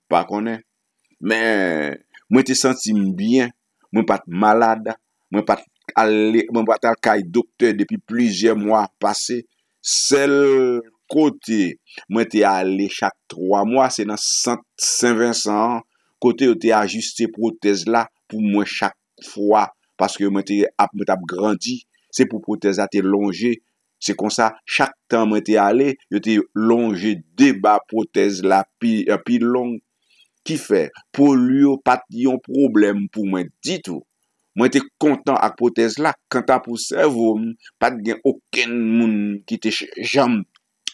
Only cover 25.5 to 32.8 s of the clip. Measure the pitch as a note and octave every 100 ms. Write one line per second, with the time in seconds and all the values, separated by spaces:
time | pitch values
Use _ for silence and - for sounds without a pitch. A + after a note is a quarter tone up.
25.5 | G#2+ G2+ A#2 C#3+ C3 - G2+ G#2+ G#2+ -
26.5 | G#2 A2+ A#2+ A#2 F#2 G#2+ F#2 - - C3+
27.5 | G2 G#2 G#2 - A2+ G#2+ G2 G2+ F#2 F#2+
28.5 | F#2+ F#2+ - A#2 A2 G2 G2+ - A#2+ A#2+
29.5 | B2 B2 A2+ - _ _ _ _ _ -
30.5 | D#3 - G2 D2+ - _ - C#3+ C3 B2
31.5 | C3+ C#3+ C3+ - B2 - A#2 C3 B2+ -
32.5 | C3 C3+ A2